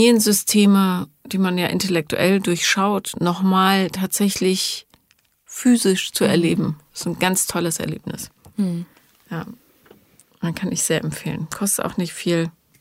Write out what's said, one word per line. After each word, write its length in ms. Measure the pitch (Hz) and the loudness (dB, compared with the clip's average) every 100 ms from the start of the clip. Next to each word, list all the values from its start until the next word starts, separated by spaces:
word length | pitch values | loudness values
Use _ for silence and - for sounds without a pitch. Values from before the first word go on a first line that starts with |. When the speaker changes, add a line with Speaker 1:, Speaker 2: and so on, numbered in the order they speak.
| 233 233 214 | 8 6 4
Speaker 1:
Familiensysteme, 840 | 202 - 208 202 196 190 180 - _ - | 0 2 4 6 6 4 0 -6 _ -6
die 120 | 185 | -2
man 200 | 190 180 | 0 0
ja 80 | 175 | 0
intellektuell 720 | 180 190 170 156 - 180 196 | -2 0 -2 -2 0 2 2
durchschaut, 760 | 190 170 - 208 196 196 - - | 0 -2 0 0 0 -2 -4 -4
nochmal 680 | 175 175 190 190 190 196 185 | -2 0 2 4 4 4 0
tatsächlich 960 | 185 190 - 202 - 185 190 - - - _ _ _ _ _ - | -2 -4 0 0 0 0 0 -2 -8 -14 _ _ _ _ _ -18
physisch 640 | - 247 240 190 185 - | -2 4 4 4 0 -2
zu 100 | - | 0
Speaker 2:
Mhm. 60 | - | 2
Speaker 1:
erleben. 500 | 160 170 175 160 151 _ | 2 2 0 -2 -4 _
Das 100 | - | -10
ist 60 | 185 | -8
ein 120 | 160 | -2
ganz 280 | 185 185 - | 0 0 -2
tolles 320 | 170 170 - | -4 -4 -4
Erlebnis. 500 | - - - - - _ - - | -6 -8 -10 -12 -14 _ -12 -4
Speaker 2:
Mhm. 280 | 190 170 175 _ _ _ - | -4 -4 -8 _ _ _ -12
Speaker 1:
Ja. 160 | 165 170 - _ _ - - _ _ _ _ | -10 -10 -16 _ _ -20 -20 _ _ _ _
Man 120 | 170 160 | -6 -4
kann 160 | 180 | -4
ich 120 | 170 | -2
sehr 200 | - 160 | -2 -2
empfehlen. 440 | 156 - - - 160 | -2 -6 -8 -8 -8
Kostet 360 | - 202 - 185 | -6 -4 -2 -4
auch 120 | - | -4
nicht 160 | 175 | -6
viel, 380 | - 175 170 165 - _ _ | -4 -2 0 -2 -8 _ _